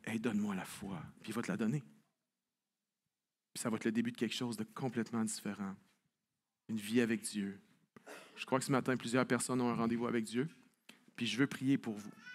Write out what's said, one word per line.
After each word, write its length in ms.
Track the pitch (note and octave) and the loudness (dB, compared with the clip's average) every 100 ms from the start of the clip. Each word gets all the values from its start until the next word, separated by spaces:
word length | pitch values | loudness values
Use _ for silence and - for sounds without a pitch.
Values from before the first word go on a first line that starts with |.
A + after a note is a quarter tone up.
Hey, 140 | A2+ A2 | -4 -2
donne-moi 360 | A#2+ G#2 G#2 | 0 0 0
la 100 | F#2+ | -2
foi. » 380 | - - G2 F2 E2 - | -6 -8 -8 -8 -10 -12
Puis 100 | A2 | -6
il 20 | |
va 80 | A2+ | -4
te 60 | - | -2
la 100 | G2+ | 0
donner. 220 | A2 D3 - - _ _ _ _ _ _ _ _ _ _ _ _ _ _ _ | 2 0 -4 -16 _ _ _ _ _ _ _ _ _ _ _ _ _ _ _
Puis 80 | - | -6
ça 80 | A#2+ | -2
va 80 | A2 | 2
être 80 | |
le 80 | A#2 | 2
début 200 | A2+ A#2+ | 2 0
de 40 | A#2+ | 0
quelque 180 | A2 | -2
chose 220 | - B2 G#2+ | 0 -2 -2
de 80 | |
complètement 600 | A2 - C3 A#2 A2 A#2 | -6 -4 -2 -2 -2 0
différent. 520 | A2 - G#2+ G2+ G2 F#2+ _ _ _ _ _ _ _ _ - | 0 -2 -6 -4 -6 -8 _ _ _ _ _ _ _ _ -6
Une 100 | A2 | -6
vie 240 | G2+ A#2+ | 2 4
avec 180 | A2+ A2 | 4 2
Dieu. 400 | - G#2+ G2 G2 - _ _ - - - - - | -2 -2 -4 -6 -16 _ _ -20 -18 -18 -16 -14
Je 100 | - | -2
crois 120 | C3 | 0
que 60 | |
ce 80 | C#3+ | 2
matin, 240 | C3 B2+ B2+ | 2 2 0
plusieurs 300 | A#2+ B2+ A#2+ | 2 2 4
personnes 340 | A#2+ - B2+ | 2 2 2
ont 80 | A#2+ | 2
un 60 | |
rendez-vous 320 | A2+ A#2 A#2 A#2+ | 2 2 2 2
avec 180 | A2+ | 0
Dieu. 240 | G#2+ A#2 D#3+ - - _ - - _ | 0 0 -2 -6 -20 _ -20 -20 _
Puis 120 | - A2+ | -4 0
je 100 | A2 | 2
veux 100 | C#3 | 2
prier 300 | - C3 C3+ | 2 2 2
pour 180 | A#2 | 2
vous. 180 | G#2 G#2 - - | -6 -8 -14 -16